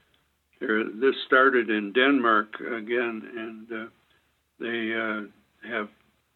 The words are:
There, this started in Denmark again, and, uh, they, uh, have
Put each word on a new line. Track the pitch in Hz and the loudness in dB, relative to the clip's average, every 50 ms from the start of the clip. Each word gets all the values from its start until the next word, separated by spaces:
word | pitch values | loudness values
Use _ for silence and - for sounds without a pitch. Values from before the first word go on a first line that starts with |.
| _ _ _ _ _ _ _ _ _ _ _ _ | _ _ _ _ _ _ _ _ _ _ _ _
There, | - 107 107 107 110 | -2 0 0 0 0
this | - - 107 127 135 120 - - | -2 -4 0 2 2 2 0 0
started | - 131 131 131 135 127 123 113 107 | 2 4 6 6 6 6 4 2 2
in | 110 107 104 101 104 | -2 -2 -2 0 2
Denmark | 127 127 139 143 131 117 117 110 107 104 - - - | 2 4 4 4 4 4 4 4 4 2 0 -8 -10
again, | - - 120 113 107 110 120 123 117 117 113 110 107 - 127 | -8 -8 -8 -8 -6 -4 -2 -2 -2 -2 -6 -8 -10 -12 -12
and, | 120 113 113 113 110 110 113 117 | -12 -10 -10 -12 -14 -14 -12 -10
uh, | 110 110 117 _ _ _ _ _ _ _ _ _ _ _ _ _ _ | -10 -10 -12 _ _ _ _ _ _ _ _ _ _ _ _ _ _
they, | - 117 117 117 113 110 113 | -6 -4 -4 -2 -2 -2 -2
uh, | 113 113 110 107 107 104 98 - _ _ _ _ _ - 107 | -2 -2 -2 -4 -4 -6 -10 -14 _ _ _ _ _ -12 -6
have | 120 110 104 107 - _ _ _ _ _ _ _ _ | -6 -6 -6 -6 -10 _ _ _ _ _ _ _ _